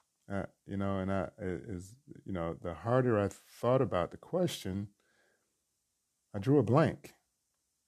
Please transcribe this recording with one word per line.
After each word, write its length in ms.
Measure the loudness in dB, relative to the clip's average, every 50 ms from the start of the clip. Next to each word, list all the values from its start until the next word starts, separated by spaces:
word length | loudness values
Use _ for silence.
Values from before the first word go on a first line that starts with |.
| _ _ _ _ _ -6
Uh, 140 | -6 -6 -6 -6 _ _ _
you 100 | -8 -6
know, 220 | -4 -2 -2 -2 -2
and 120 | -2 0
I, 120 | 0 -2 -2 -4 -6 -8
it 240 | -6 -6 -6 -6 -8 -8
is, 260 | -10 -10 -10 -14 -18 _ _ -20 -20 -16 -10
you 80 | -8
know, 220 | -6 -4 -4 -4 -6
the 200 | -6 -8 -8 -8
harder 440 | -4 0 2 2 4 4 4 4 2
I 100 | 2 0
thought 540 | -2 -6 -20 -20 -10 -2 2 2 4 4
about 280 | 2 2 2 0 0 -2
the 60 | -4
question, 720 | -12 -12 -4 -2 0 0 0 -2 -4 -6 -6 -4 -4 -6 -8 _ _ _ _ _ _ _ _ _ _ _ _ _ _ _ _ _ _ _ _ _ _ _ _ _ _ _ _ -8
I 40 | -4
drew 200 | 0 4 4 4
a 40 |
blank. 520 | 4 6 6 6 4 4 0 -4 -12 -20 -20 _ _ _ _ _ _ _ _ _ _ _ _ _ _